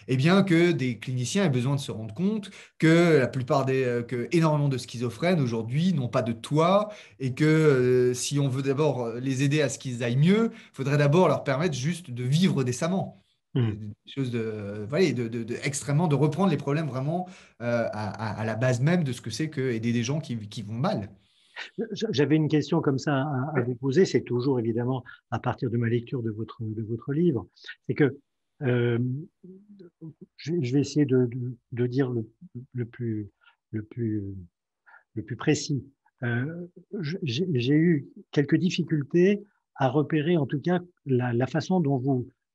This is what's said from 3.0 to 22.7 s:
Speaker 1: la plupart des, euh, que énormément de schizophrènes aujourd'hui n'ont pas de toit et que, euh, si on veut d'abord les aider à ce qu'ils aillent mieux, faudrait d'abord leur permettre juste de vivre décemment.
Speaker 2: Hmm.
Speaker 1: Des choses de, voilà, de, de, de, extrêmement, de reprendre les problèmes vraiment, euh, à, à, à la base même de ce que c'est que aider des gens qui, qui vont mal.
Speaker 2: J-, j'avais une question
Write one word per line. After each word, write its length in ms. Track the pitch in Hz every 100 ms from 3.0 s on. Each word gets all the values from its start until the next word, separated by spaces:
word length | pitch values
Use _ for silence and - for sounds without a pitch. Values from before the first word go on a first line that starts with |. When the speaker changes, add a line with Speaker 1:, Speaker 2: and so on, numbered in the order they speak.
| 170 147
Speaker 1:
la 80 | 120
plupart 380 | 135 123 139
des, 180 | 131 131
euh, 200 | 123 120
que 260 | 117 120 117
énormément 380 | 165 160 151 143
de 100 | 127
schizophrènes 600 | - 117 120 - 170 175
aujourd'hui 520 | 123 113 113 143 185
n'ont 160 | 151 123
pas 140 | 131
de 100 | 117
toit 580 | 113 - 147 170 202 208 - - -
et 160 | 131
que, 100 | 131
euh, 680 | 151 160 151 131 123 127 123
si 240 | 123 - 143
on 100 | 139
veut 140 | 131
d'abord 520 | 135 135 151 127 117
les 280 | 117 135 131
aider 180 | 143 151
à 80 | 139
ce 100 | -
qu'ils 260 | 131 120
aillent 120 | 120 131
mieux, 360 | 165 214 226 - -
faudrait 260 | - 143 147
d'abord 280 | 143 170 165
leur 160 | 131
permettre 320 | - 135 180
juste 360 | 127 143 175 -
de 120 | 120
vivre 400 | 123 156 185 143
décemment. 560 | 123 123 165 190 - - _ _ _
Speaker 2:
Hmm. 180 | 135 113 104 107 - -
Speaker 1:
Des 60 |
choses 180 | 139 127
de, 560 | 117 110 107 101 104 104
voilà, 240 | 156 175
de, 160 | 123 113
de, 140 | 117
de, 140 | 117 117
extrêmement, 440 | 147 - - 143 175
de 80 |
reprendre 360 | 135 151 160 190
les 60 | 143
problèmes 300 | 139 147 156
vraiment, 420 | 123 143 180 185 - - -
euh, 260 | 120 120 113
à, 160 | 107 104
à, 300 | 107 110 104
à 40 |
la 100 | 110
base 260 | 110 131 117
même 240 | 143 180
de 80 | 139
ce 80 | 123
que 100 | 117
c'est 200 | - 156
que 220 | 143 131
aider 200 | 113 117
des 120 | 120
gens 160 | 117 151
qui, 180 | - 117 104
qui 140 | 120
vont 120 | 101
mal. 360 | 113 180 196 101 - _ _ _ - - - 226
Speaker 2:
J-, 140 | 202 220
j'avais 240 | 139 135 156
une 120 | 147
question 320 | 151 147